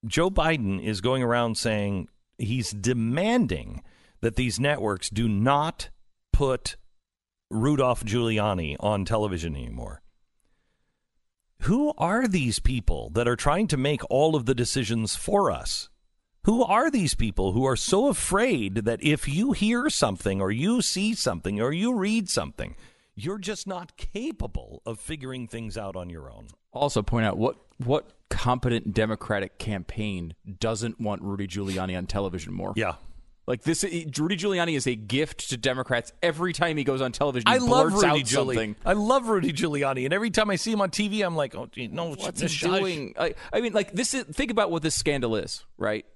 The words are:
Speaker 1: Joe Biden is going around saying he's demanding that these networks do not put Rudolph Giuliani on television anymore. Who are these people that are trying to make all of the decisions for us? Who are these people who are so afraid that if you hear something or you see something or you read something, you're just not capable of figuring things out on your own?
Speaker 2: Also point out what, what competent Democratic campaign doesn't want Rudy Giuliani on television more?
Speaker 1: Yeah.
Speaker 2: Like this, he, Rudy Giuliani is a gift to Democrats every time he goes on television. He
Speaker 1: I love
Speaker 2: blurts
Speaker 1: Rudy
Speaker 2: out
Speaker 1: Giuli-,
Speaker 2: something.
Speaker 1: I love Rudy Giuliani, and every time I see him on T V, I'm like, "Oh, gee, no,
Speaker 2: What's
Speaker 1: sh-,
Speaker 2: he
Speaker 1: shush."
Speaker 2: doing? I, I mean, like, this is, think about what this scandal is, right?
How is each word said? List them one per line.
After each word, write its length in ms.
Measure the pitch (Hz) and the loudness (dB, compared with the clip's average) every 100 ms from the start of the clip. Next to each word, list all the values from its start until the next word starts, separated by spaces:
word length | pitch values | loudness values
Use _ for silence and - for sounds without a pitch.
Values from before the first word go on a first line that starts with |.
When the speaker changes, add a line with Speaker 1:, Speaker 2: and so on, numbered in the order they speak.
Speaker 1:
Joe 260 | 113 151 175 | -2 2 2
Biden 520 | 196 156 160 104 98 | 4 2 2 2 0
is 180 | - 104 | -2 0
going 220 | 113 131 | 0 2
around 340 | 120 120 117 110 | 2 2 2 0
saying 520 | 113 107 101 98 - _ _ _ | 0 0 0 -2 -6 _ _ _
he's 340 | 107 127 110 | -2 -2 -2
demanding 1120 | 104 104 120 113 135 202 247 170 85 98 95 - _ _ _ | -2 0 0 0 0 2 2 2 -2 -6 -12 -14 _ _ _
that 120 | 113 | -2
these 240 | 110 123 101 | 2 0 2
networks 500 | 139 147 104 95 - | 0 0 0 -2 -4
do 200 | 101 117 | 0 2
not 640 | 101 120 143 156 - - - - _ _ | 2 4 4 2 -4 -12 -14 -20 _ _
put 440 | - 139 127 - - - _ _ _ _ _ _ | 4 4 0 -4 -12 -18 _ _ _ _ _ _
Rudolph 540 | 110 123 147 127 117 | 0 4 4 4 2
Giuliani 720 | 110 113 117 107 104 92 78 71 | 2 2 2 2 2 0 -2 -2
on 240 | 104 104 | 0 0
television 500 | 92 113 104 90 82 | 0 0 0 -2 -4
anymore. 480 | 71 62 60 58 - - _ _ _ _ _ _ _ _ _ _ _ _ _ _ _ | -6 -8 -10 -12 -14 -20 _ _ _ _ _ _ _ _ _ _ _ _ _ _ _
Who 300 | - 220 294 302 | 2 4 2 0
are 300 | 165 214 254 | 0 2 2
these 320 | 180 127 104 | 2 2 2
people 500 | - 127 - 80 55 | 2 2 2 0 0
that 160 | 85 120 | 2 2
are 80 | |
trying 320 | 120 - 160 214 | 4 2 2 2
to 80 | 143 | 2
make 320 | 135 147 - | 2 0 0
all 280 | 131 156 156 | 4 4 4
of 100 | 117 | 2
the 80 | |
decisions 600 | 131 123 135 110 117 110 - | 0 2 0 0 0 -2 -4
for 340 | - 202 180 | 0 2 2
us? 380 | - - - - _ _ _ _ _ | 0 -4 -6 -8 _ _ _ _ _
Who 180 | - 233 | 2 4
are 260 | 240 208 311 | 4 4 4
these 260 | 285 165 | 2 2
people 360 | - 113 92 95 | 2 0 2 2
who 160 | 98 135 | 2 2
are 80 | |
so 320 | 127 - 185 277 | 2 2 4 4
afraid 680 | 220 - 190 247 170 98 98 | 0 0 2 2 0 -2 -2
that 260 | 107 117 | -2 0
if 240 | 151 147 - | 2 2 0
you 240 | 147 247 | 0 0
hear 400 | 214 208 240 285 | 2 2 2 0
something 500 | - 120 95 - 95 | 0 0 0 -2 0
or 120 | 98 | 0
you 280 | 107 170 247 | 0 0 0
see 340 | - - 208 | 0 -2 -2
something 460 | 220 - 87 90 101 | -2 -2 -2 -4 -2
or 120 | 120 | -2
you 240 | 165 220 247 | 0 -2 0
read 340 | 190 220 185 | 0 -2 0
something, 460 | - 76 - - - - _ _ - | -4 -4 -8 -10 -10 -20 _ _ -10
you're 220 | 120 208 | -6 -6
just 280 | 185 214 196 | -6 -8 -8
not 300 | 180 175 _ | -10 -10 _
capable 840 | - 196 262 208 - - - - - | -8 -6 -8 -6 -6 -6 -10 -14 -10
of 140 | 113 | -10
figuring 480 | - 156 131 131 117 | -10 -10 -8 -10 -10
things 280 | 117 113 107 | -10 -8 -8
out 200 | 101 92 | -8 -8
on 140 | 90 | -10
your 200 | 82 67 | -12 -16
own? 160 | 53 53 - _ | -18 -20 -20 _
Speaker 2:
Also 300 | 123 143 131 | -2 0 2
point 240 | 104 120 110 | 2 2 2
out 100 | 92 | 2
what, 200 | 113 - _ _ | 0 -2 _ _
what 340 | 117 143 - _ _ | 0 0 0 _ _
competent 640 | - 127 127 123 117 - | 0 2 2 2 0 0
Democratic 640 | 101 110 107 - 104 98 _ | 0 0 -2 -2 -2 -2 _
campaign 760 | - 101 85 - 104 95 85 85 - 92 | -6 -4 -6 -6 -4 -4 -8 -12 -14 -4
doesn't 400 | 113 110 117 - | -2 -2 -4 -4
want 220 | 107 101 | -4 -4
Rudy 260 | 98 98 101 | -4 -6 -4
Giuliani 500 | 90 98 95 92 92 | -4 -4 -2 -2 -4
on 80 | 92 | -2
television 480 | 104 98 87 82 | -2 -2 -4 -8
more? 180 | 92 92 101 | -6 -4 -2
Speaker 1:
Yeah. 180 | 104 - - - - _ - | -2 -4 -12 -18 -20 _ -6
Speaker 2:
Like 160 | 123 | -4
this, 180 | - 160 | 0 0
he, 260 | 202 170 156 131 | 0 -4 -6 -2
Rudy 180 | 156 190 | 0 0
Giuliani 400 | 202 185 170 151 | 0 0 0 0
is 100 | 127 | 0
a 80 | |
gift 540 | 117 107 127 117 - - | -2 -2 0 0 -4 -8
to 80 | 123 | -2
Democrats 560 | 131 127 127 123 - - | -2 -2 0 -2 -2 -2
every 300 | 170 151 180 | -2 0 -2
time 240 | 165 175 156 | 0 0 0
he 80 | |
goes 160 | 139 131 | 0 0
on 120 | 131 | 0
television. 360 | 117 147 123 110 | 0 0 2 2
He 60 | |
Speaker 1:
I 20 | 254 | 2
love 320 | 247 254 - | 4 4 4
Speaker 2:
blurts 160 | - | 6
Speaker 1:
Rudy 160 | 143 151 | 4 4
Speaker 2:
out 60 | 117 | 2
Speaker 1:
Giuli-, 280 | - 131 120 | 0 2 0
Speaker 2:
something. 200 | 110 107 | -2 -4
Speaker 1:
I 80 | - | 0
love 360 | 202 208 269 233 | 2 4 2 4
Rudy 260 | 208 156 | 0 0
Giuliani, 500 | 147 170 143 139 131 | 0 -2 0 0 0
and 80 | 131 | 0
every 160 | 180 226 | 0 0
time 220 | 202 214 | 2 2
I 60 | 185 | 0
see 140 | - | 0
him 120 | 220 | 0
on 80 | 196 | 0
T 180 | - 208 | 0 -2
V, 140 | 214 | 0
I'm 120 | 190 | 0
like, 200 | 165 139 | 0 -2
"Oh, 100 | - | -4
gee, 240 | 123 - 120 | -12 -10 -8
no, 220 | 151 170 | -6 -6
Speaker 2:
What's 300 | 139 147 - | -6 -8 -4
Speaker 1:
sh-, 20 | |
Speaker 2:
he 60 | 160 | -4
Speaker 1:
shush." 300 | 151 170 190 | -2 2 2
Speaker 2:
doing? 360 | 190 165 131 - | 2 -2 -6 -4
I, 160 | 165 - - | -4 -4 -4
I 120 | 208 | -2
mean, 100 | 240 | 0
like, 200 | 208 202 | 0 0
this 200 | 175 247 | -2 -2
is, 120 | 269 | -2
think 260 | 254 156 269 | -6 -4 -2
about 200 | 226 202 | 2 2
what 120 | 165 | 0
this 120 | 156 | -2
scandal 400 | - - 143 123 | 0 0 0 0
is, 300 | 110 - - - - | -2 -4 -10 -14 -4
right? 260 | 101 107 - | -2 -2 -6